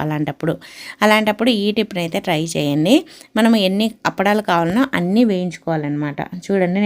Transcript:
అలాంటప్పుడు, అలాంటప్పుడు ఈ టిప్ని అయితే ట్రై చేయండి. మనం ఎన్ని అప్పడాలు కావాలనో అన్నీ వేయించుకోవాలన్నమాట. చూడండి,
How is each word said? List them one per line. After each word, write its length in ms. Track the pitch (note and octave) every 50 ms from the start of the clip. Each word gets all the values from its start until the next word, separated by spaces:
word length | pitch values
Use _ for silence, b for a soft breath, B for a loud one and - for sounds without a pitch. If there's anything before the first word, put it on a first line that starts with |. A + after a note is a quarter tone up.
| D3+
అలాంటప్పుడు, 520 | D3+ D3+ D3+ D3+ D3+ D3 - - E3 D#3 E3 B B B B B B B B G#3
అలాంటప్పుడు 500 | G#3+ G#3+ G#3+ G#3+ G#3+ G#3+ - A#3 C4 A#3 G3+ G3+
ఈ 40 | G#3+ G#3
టిప్ని 260 | A3+ G#3+ G#3+ G#3 F3+ E3+
అయితే 160 | E3 E3+ - -
ట్రై 140 | F#3 E3 D#3 D#3+ E3 D#3+
చేయండి. 420 | D#3 D3 C#3+ C#3+ D3+ D3+ F#3+ C4 F4 F4 B B B B B B
మనం 160 | G#3+ A3+ A3+ A3+ A3 F#3+ F#3
ఎన్ని 200 | F#3+ G3+ A3 A3 - - - D#3+
అప్పడాలు 340 | - - F#3+ G3+ G#3 G#3+ G#3+ -
కావాలనో 340 | F3 E3+ E3+ E3+ F#3+ B3 - - -
అన్నీ 300 | F3 F3 F3+ G3 A3+ B3 A3 F#3+
వేయించుకోవాలన్నమాట. 880 | F3+ F3+ F3+ E3 - - E3 E3 D#3+ D3 D3 D3 D3 D3+ D3 C#3+ - - - - F3+ -
చూడండి, 340 | - G3 G3 F3+ F3 F3+ G3 G#3